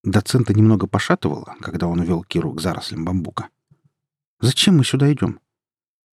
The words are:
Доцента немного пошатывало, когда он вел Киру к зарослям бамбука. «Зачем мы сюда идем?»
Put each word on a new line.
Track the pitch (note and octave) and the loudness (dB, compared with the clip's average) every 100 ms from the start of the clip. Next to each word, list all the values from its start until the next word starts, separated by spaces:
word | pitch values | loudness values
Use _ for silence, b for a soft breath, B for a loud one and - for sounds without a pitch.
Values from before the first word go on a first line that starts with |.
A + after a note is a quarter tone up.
Доцента | - G#2 - B2+ A2+ | 0 -2 0 0 2
немного | G#2 A2 G#2 F#2+ | 4 6 4 0
пошатывало, | G#2+ - F3+ E2 C#2+ - - | -4 0 0 0 -4 -10 -14
когда | - E2 F2 | -10 -4 -2
он | E2+ | -2
вел | F2 E2+ | -2 -2
Киру | - F2 D#2+ | -2 -4 -4
к | - | -6
зарослям | F2 - - D#2+ | -6 -6 -10 -8
бамбука. | E2 F#2 E2 - - _ _ _ _ _ _ _ _ _ | -4 -4 -4 -10 -12 _ _ _ _ _ _ _ _ _
«Зачем | A2+ - - E3+ | -2 2 4 4
мы | |
сюда | B2 C#3 C#3 | 4 2 2
идем?» | C#3+ - - _ _ _ _ _ _ _ | 2 -2 -6 _ _ _ _ _ _ _